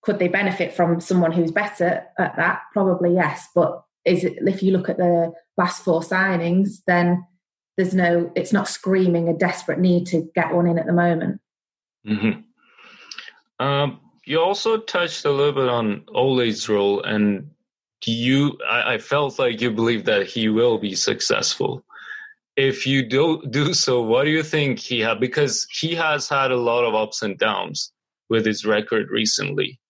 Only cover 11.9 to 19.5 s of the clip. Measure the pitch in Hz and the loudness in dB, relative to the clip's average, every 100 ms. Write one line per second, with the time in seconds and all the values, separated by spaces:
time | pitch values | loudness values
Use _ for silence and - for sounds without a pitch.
11.9 | _ 107 107 107 - - _ _ _ - | _ -4 0 0 -2 -8 _ _ _ -20
12.9 | - - - - _ _ _ 135 143 143 | -20 -20 -18 -18 _ _ _ 0 2 0
13.9 | 131 _ _ - 151 170 202 226 220 220 | -4 _ _ -4 0 2 2 0 0 0
14.9 | 185 175 - 147 143 143 139 127 120 113 | -2 -2 -2 0 2 2 2 0 2 0
15.9 | 101 - - 131 127 120 107 - 104 101 | -4 -4 0 2 2 0 -2 0 2 2
16.9 | 101 - 107 104 98 147 _ _ _ _ | 0 0 0 2 0 -6 _ _ _ _
17.9 | _ - 117 120 135 143 - - 117 - | _ -6 -2 2 2 2 -2 -4 -2 0
18.9 | 117 - 143 143 131 131 | -4 -2 -2 -2 0 -2